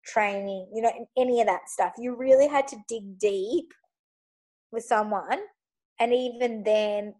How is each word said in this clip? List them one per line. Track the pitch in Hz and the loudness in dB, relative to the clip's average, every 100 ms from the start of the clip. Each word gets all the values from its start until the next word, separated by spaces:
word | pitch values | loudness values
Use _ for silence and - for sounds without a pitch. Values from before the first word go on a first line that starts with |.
training, | - 226 208 202 196 190 190 | -2 0 0 -2 -6 -8 -8
you | 214 | -2
know, | 226 - 233 - | -2 -2 -6 0
any | 254 240 | 2 4
of | 214 | 2
that | 180 - | 0 -4
stuff. | - 185 - | -4 -4 -2
You | 247 240 | -8 -4
really | 262 262 285 | 6 6 6
had | 285 277 | 2 -2
to | 226 - | -8 -10
dig | 226 196 190 | -10 -10 -2
deep | 208 196 196 311 - - _ _ _ _ _ _ _ _ _ | 0 0 -2 -2 -4 -20 _ _ _ _ _ _ _ _ _
with | 226 | -10
someone, | 220 220 214 202 156 285 415 _ _ _ _ _ | 0 0 2 -4 -2 -6 -6 _ _ _ _ _
and | 233 | 0
even | 247 254 240 247 220 | 2 0 -2 -4 -2
then | 208 214 214 208 208 202 | 0 2 2 -2 -6 -14